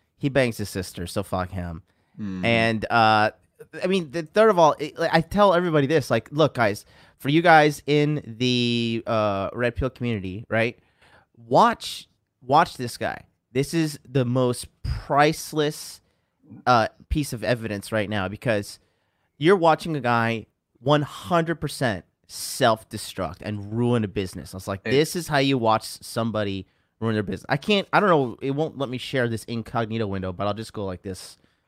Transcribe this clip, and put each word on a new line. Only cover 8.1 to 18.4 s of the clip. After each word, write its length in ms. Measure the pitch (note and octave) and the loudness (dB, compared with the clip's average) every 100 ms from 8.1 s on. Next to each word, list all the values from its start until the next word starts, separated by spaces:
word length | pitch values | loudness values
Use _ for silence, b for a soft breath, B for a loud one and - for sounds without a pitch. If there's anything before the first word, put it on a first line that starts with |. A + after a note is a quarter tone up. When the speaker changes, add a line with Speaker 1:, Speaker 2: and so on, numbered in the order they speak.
| D3 - A2+ | -2 -6 -2
Speaker 1:
the, 640 | B2+ B2 A#2+ A#2+ A#2 A2+ - | 0 2 2 0 0 -2 -2
uh, 420 | A2+ G#2+ G2 F#2+ | 0 0 -2 -4
Red 220 | A#2 A#2+ - | -2 -4 -2
Pill 140 | C3 | -6
community, 540 | - A#2+ G#2+ F#2 G2 A#2 | -4 -4 -4 -6 -10 -4
right? 300 | F#2+ A#2 - _ _ _ _ _ _ | 0 0 -4 _ _ _ _ _ _
Watch, 680 | A#2 C#3+ A#3 - - - - _ _ _ | 0 4 4 2 -10 -14 -18 _ _ _
watch 360 | B2 D3 F3 - | 2 4 4 -2
this 200 | A#2+ - | -10 -6
guy. 280 | G#2 - - _ _ | -6 -6 -14 _ _
This 240 | B2+ C#3+ E3 | -4 0 0
is 240 | D#3 D3 - | -2 -4 -4
the 160 | C3+ A#2+ | -2 0
most 400 | B2+ B2 B2 - _ | 2 0 -2 -8 _
priceless, 1200 | - - - C#3+ D3+ D#3 - D#3 D3 D3+ - - _ _ _ _ _ - B2 | -8 -8 0 2 2 2 -6 -2 -2 -4 -16 -20 _ _ _ _ _ -6 2
uh, 220 | A#2+ G#2+ _ - | 4 2 _ -4
piece 220 | D#3 C#3 | -2 -2
of 100 | A#2 | -4
evidence 480 | G2+ A#2+ A2 G2+ - | -2 -2 -2 -8 -4
right 180 | A2 G2 | -4 -2
now 180 | G#2 F#2 | -4 -4
because 520 | G#2 | -4